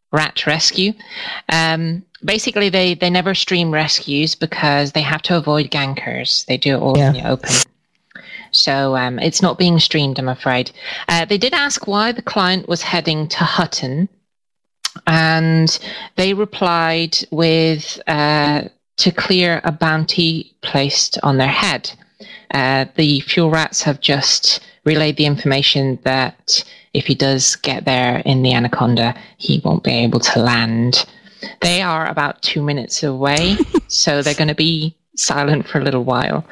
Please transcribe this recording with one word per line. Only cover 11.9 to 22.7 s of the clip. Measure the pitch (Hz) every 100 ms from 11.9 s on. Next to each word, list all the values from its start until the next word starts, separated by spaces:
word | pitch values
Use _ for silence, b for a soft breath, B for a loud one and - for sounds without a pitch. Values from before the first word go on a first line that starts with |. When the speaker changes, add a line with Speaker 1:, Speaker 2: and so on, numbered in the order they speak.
| 202 220
Speaker 1:
the | 233
client | - 214 180 185 -
was | 170
heading | - 175 165 156 156
to | -
Hutton, | 165 - 160 - 131 139 190 _ _ _ _ _ _ _ - - -
and | 160 160 160 160 160 160 - B B B
they | - 190
replied | 196 208 - 185 170 165 165 165 - -
with, | 156 165 160 160 156 - - -
uh, | 151 147 151 147 147 - _ _ -
"To | 190
clear | - - 185 175 160
a | -
bounty | 156 160 156 156 - 165 160 - _
placed | - 143 139 - - -
on | - 135
their | 131
head." | - 196 135 - - B B B B B
Uh, | 139 131